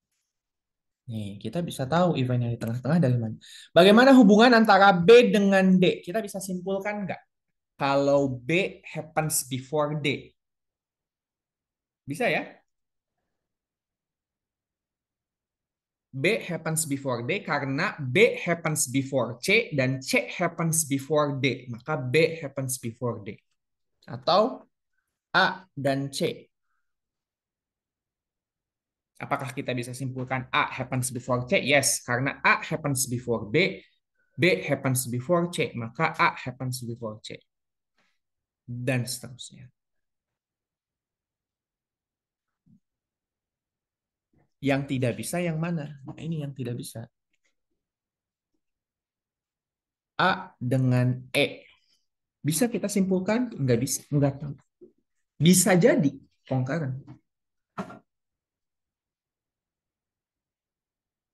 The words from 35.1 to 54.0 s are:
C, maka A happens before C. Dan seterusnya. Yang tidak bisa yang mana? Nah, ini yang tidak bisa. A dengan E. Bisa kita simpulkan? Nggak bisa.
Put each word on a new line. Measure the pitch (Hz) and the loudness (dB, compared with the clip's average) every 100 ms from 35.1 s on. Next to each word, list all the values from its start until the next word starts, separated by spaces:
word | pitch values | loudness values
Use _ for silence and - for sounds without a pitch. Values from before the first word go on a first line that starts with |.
| 120 127 170 175 | -6 -2 -2 -2
C, | 175 120 | -4 -6
maka | 113 113 - - | -6 -10 -4 -4
A | - 170 - | 0 -2 -2
happens | 131 127 131 127 117 | -10 -10 -8 -8 -10
before | 117 110 107 - | -10 -10 -12 -16
C. | - _ _ _ _ _ _ _ _ _ _ _ _ | -18 _ _ _ _ _ _ _ _ _ _ _ _
Dan | - 120 123 127 117 | -14 -10 -4 -4 -4
seterusnya. | - - 127 - - 123 _ _ _ _ _ _ _ _ _ _ _ _ _ _ _ _ _ _ _ _ _ _ _ _ _ _ _ _ _ _ _ _ _ _ _ _ _ _ _ _ _ _ _ _ _ _ _ _ - | -8 -14 -18 -20 -20 -20 _ _ _ _ _ _ _ _ _ _ _ _ _ _ _ _ _ _ _ _ _ _ _ _ _ _ _ _ _ _ _ _ _ _ _ _ _ _ _ _ _ _ _ _ _ _ _ _ -8
Yang | 135 139 139 131 | -2 -2 -2 -4
tidak | 123 107 | -2 -4
bisa | 110 175 | -6 -6
yang | 175 156 | -4 -4
mana? | 170 170 143 - 131 | -4 -6 -8 -14 -18
Nah, | - | -14
ini | 156 160 | -10 -8
yang | 139 135 | -8 -10
tidak | 120 120 | -8 -8
bisa. | 131 113 117 _ _ _ _ _ _ _ _ _ _ _ _ _ _ _ _ _ _ _ _ _ _ _ _ _ _ _ _ _ _ - | -12 -14 -16 _ _ _ _ _ _ _ _ _ _ _ _ _ _ _ _ _ _ _ _ _ _ _ _ _ _ _ _ _ _ -2
A | 180 190 - - | -2 -2 -8 -10
dengan | 123 131 127 123 127 127 - 143 | -4 0 2 2 2 -2 -4 -2
E. | 139 - - _ _ _ _ _ _ _ | -2 -4 -20 _ _ _ _ _ _ _
Bisa | 143 160 240 | -4 0 0
kita | 190 190 | -2 -2
simpulkan? | 202 190 185 185 226 247 | -2 0 0 0 -2 -2
Nggak | - 131 113 | -4 0 0
bisa. | 139 - | 0 -6